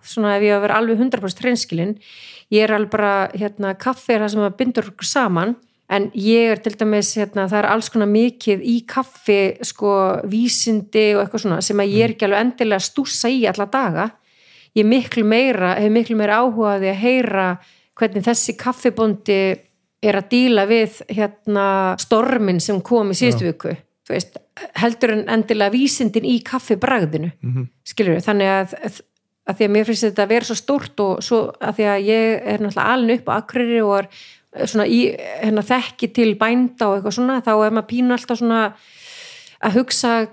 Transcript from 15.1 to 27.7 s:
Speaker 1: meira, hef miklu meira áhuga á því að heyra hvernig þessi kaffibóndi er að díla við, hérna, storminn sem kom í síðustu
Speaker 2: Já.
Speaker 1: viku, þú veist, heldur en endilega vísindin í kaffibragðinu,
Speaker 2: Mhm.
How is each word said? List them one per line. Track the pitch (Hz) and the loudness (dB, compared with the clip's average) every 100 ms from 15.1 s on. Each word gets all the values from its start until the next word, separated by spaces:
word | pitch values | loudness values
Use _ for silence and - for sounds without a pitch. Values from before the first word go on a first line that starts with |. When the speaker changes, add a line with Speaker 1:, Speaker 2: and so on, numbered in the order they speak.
| 240 | 0
Speaker 1:
meira, | 208 226 269 220 180 | 2 4 2 2 0
hef | 190 214 | 2 2
miklu | 226 233 | 2 2
meira | 220 208 214 | 0 2 2
áhuga | 254 220 220 196 | 2 0 0 0
á | |
því | 190 | -2
að | |
heyra | 190 240 254 247 196 185 180 - _ _ - | 0 2 2 0 0 0 -4 -10 _ _ -4
hvernig | 220 196 | -2 0
þessi | 214 233 - - | 0 0 -2 -4
kaffibóndi | 247 247 247 214 220 208 - 196 190 190 _ _ _ _ | -6 -2 -2 2 0 0 0 0 0 -2 _ _ _ _
er | 214 | 0
að | 202 196 | 0 2
díla | 247 254 220 196 | 2 4 4 4
við, | 226 214 - - | 2 0 -4 -8
hérna, | 214 208 208 - 202 196 190 190 185 | -4 -4 -4 -2 0 2 0 0 -4
storminn | - 220 - 247 202 180 | 0 0 2 0 2 0
sem | 185 196 | 0 -4
kom | - 240 202 | 0 0 0
í | |
síðustu | 185 247 117 | 0 2 2
Speaker 2:
Já. | 113 | -2
Speaker 1:
viku, | - - - _ _ - | -4 -8 -8 _ _ -6
þú | |
veist, | - - - _ - - | -6 -6 -16 _ -18 -14
heldur | - 233 226 240 | -2 -2 0 0
en | 214 208 | 0 0
endilega | 226 214 214 202 | -2 0 0 0
vísindin | 247 269 - 233 226 | 2 0 0 0 0
í | 226 240 | 0 -2
kaffibragðinu, | - 254 - 196 254 247 160 151 165 - | -2 -8 -2 -2 0 0 0 -2 -6 -6
Speaker 2:
Mhm. | 123 127 123 | -6 -4 -6